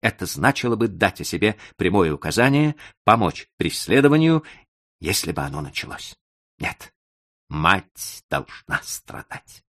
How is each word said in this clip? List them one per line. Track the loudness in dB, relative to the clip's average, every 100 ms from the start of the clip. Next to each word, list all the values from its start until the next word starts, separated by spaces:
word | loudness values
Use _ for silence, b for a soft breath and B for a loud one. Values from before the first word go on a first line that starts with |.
Это | -2 -4 -10
значило | -2 0 0 -2 0
бы | -2
дать | 0 -2 -2
о |
себе | -8 0 0 -2 B _
прямое | 0 2 2
указание | 0 -2 2 4 4 2 -2 B B
помочь | 4 4 4 -2 -16 _
преследованию, | -4 -4 2 4 6 6 4 2 B B B _ _ _
если | -4 -4 -4
бы | -4
оно | -6 -6
началось. | -8 -10 -12 -14 -16 -20 _ _ _ _
Нет, | -10 -8 -18 _ _ _ _ _ _
мать | -2 2 2 -2 -16 -16 -16 _
должна | -6 -6 -18 -10 -10
страдать. | -8 -14 _ -18 -16 -18 _ -20 _